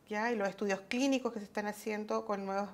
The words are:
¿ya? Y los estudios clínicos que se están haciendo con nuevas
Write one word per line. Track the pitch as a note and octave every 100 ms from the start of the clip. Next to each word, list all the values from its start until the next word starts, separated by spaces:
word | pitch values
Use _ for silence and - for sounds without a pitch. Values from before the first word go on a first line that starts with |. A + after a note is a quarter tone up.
| -
¿ya? | G#3 A3+
Y | A3+
los | G3
estudios | G3 G#3 F#3+
clínicos | - B3 C#4 C4 B3
que | A3
se | G3+
están | - G#3
haciendo | G#3 - G#3 G#3+ A3+
con | A3 G3+ G3
nuevas | G3 G3+